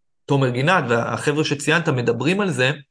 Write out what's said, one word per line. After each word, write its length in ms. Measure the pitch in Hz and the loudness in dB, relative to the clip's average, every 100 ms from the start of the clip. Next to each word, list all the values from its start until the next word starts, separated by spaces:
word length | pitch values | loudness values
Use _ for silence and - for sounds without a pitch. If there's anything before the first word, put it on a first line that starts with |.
| _ _ - | _ _ -2
תומר 240 | 139 131 | 0 2
גינת 340 | 120 143 185 127 | 0 2 2 2
והחבר'ה 560 | 117 117 113 - 147 | 0 0 -2 -2 0
שציינת 440 | 151 143 - 165 160 | 0 -2 0 0 0
מדברים 520 | 131 117 117 127 190 | 0 0 0 0 0
על 100 | 202 | -2
זה 220 | 127 127 156 - | 0 0 -2 -10